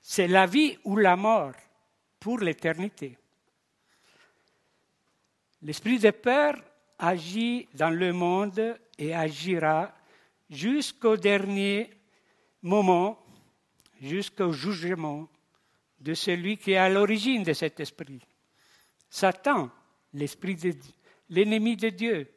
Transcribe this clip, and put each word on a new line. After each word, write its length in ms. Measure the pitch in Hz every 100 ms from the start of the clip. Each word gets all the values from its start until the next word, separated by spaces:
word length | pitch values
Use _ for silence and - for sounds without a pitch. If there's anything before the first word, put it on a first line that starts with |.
C'est 260 | - - 175
la 180 | 190 185
vie 320 | 240 302 -
ou 140 | 208 202
la 180 | 190 180
mort 380 | 208 220 143 - _ _ _ _ _ _ 208
pour 140 | 240
l'éternité. 760 | 180 151 165 160 202 - 139 123 _ _ _ _ _ _ _ _ _ _ _ _ _ _ _ _ _ _ _ _ _ _ _ _
L'esprit 380 | 151 151 214 247
de 100 | 208
peur 460 | - 240 269 294 294 - _ _ -
agit 720 | 170 180 160 202 233 240 - 139
dans 160 | 160
le 220 | 165 180
monde 680 | 180 175 185 202 185 220 233 _ -
et 160 | 147
agira 800 | 165 160 143 170 175 156 156 190 - _ _ _ _ _
jusqu'au 680 | 143 196 285 - - 233 214
dernier 760 | 196 202 196 196 196 202 233 _ _ _ _ _ _ _
moment, 600 | 175 208 190 175 190 226 _ - _ _ _ _ _ _
jusqu'au 500 | 135 180 202 - 180
jugement 760 | 147 165 185 175 180 156 147 160 _ _ _ _ _ _ _
de 160 | 139 160
celui 420 | - 175 180 214
qui 140 | 196
est 60 | 190
à 120 | 185
l'origine 540 | 196 202 220 226 247
de 100 | 175
cet 260 | 147 160 -
esprit. 460 | 147 - 143 131 _ _ _ _ _ _ _ _ _
Satan, 640 | - 196 180 285 269 127 _ _ _ _
l'esprit 420 | 143 143 - 185 180
de 160 | 180
Di-, 240 | 147 - _ _ _ _
l'ennemi 480 | 170 208 220 226 214
de 120 | 220
Dieu 440 | 180 226 185 135